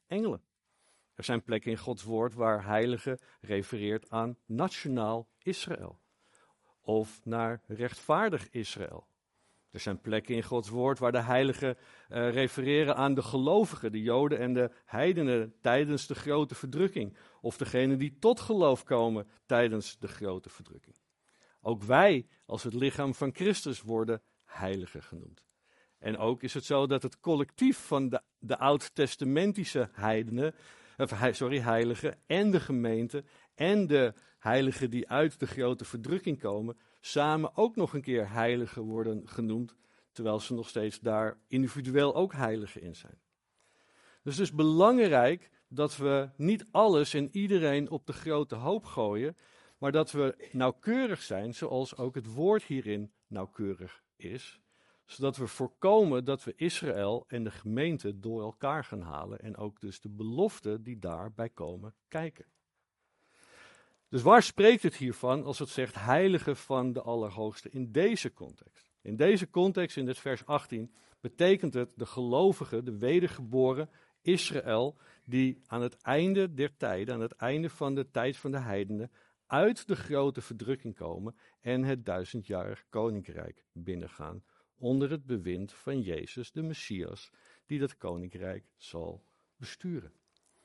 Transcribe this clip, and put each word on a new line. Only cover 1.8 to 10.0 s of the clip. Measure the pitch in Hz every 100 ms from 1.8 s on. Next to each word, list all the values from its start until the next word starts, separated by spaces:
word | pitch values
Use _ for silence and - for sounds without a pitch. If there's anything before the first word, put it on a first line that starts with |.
| - 92
woord | 107 113 120
waar | 117 113 107
heilige | 98 107 120 117 135 127 _ _
refereert | 98 101 98 110 104 107 -
aan | 113 117 120 -
nationaal | 113 190 - 143 123 107 117 - _
Israël. | 185 190 - 143 87 85 _ _ _ _ _ _ _ _
Of | - 110 107 -
naar | 113 117 113 117 -
rechtvaardig | 107 120 - - 160 220 151 -
Israël. | 123 104 - 92 - - _ _ _ _ _ _
Er | 92
zijn | 104 92